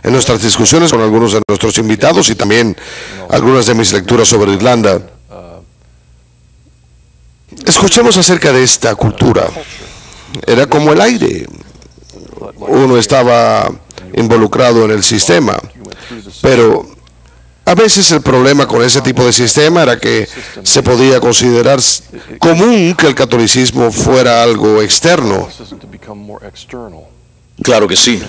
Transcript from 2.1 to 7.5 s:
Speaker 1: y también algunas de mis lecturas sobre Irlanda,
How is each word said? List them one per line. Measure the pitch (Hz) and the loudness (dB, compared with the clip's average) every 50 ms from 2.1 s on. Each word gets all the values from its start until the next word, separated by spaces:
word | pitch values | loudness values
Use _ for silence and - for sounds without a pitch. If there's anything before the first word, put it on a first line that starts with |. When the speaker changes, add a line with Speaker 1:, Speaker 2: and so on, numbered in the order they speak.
| 170 196 175 - | 2 2 0 -2
Speaker 1:
y | 117 | -2
también | 92 120 101 104 120 117 110 90 - - - - - - - - 98 92 90 | -2 -2 0 0 0 0 -2 -4 -8 -14 -20 -18 -18 -18 -18 -16 -18 -6 -4
algunas | - 127 113 120 131 131 113 | -2 0 2 2 2 2 2
de | 120 120 | 2 0
mis | 113 113 98 | 0 0 0
lecturas | 101 101 90 - 123 113 110 104 | -2 -2 -2 0 0 2 2 2
sobre | 117 107 101 98 | 2 2 2 0
Irlanda, | 98 92 107 127 123 117 107 101 92 90 92 - - - _ - - 90 90 87 85 87 87 _ _ _ _ _ _ _ _ _ _ _ _ _ _ _ _ _ _ _ _ _ _ _ _ _ _ _ _ _ _ _ _ - _ _ _ _ | 0 0 2 0 2 2 2 0 0 -2 -6 -12 -20 -20 _ -20 -20 -20 -20 -20 -20 -20 -20 _ _ _ _ _ _ _ _ _ _ _ _ _ _ _ _ _ _ _ _ _ _ _ _ _ _ _ _ _ _ _ _ -20 _ _ _ _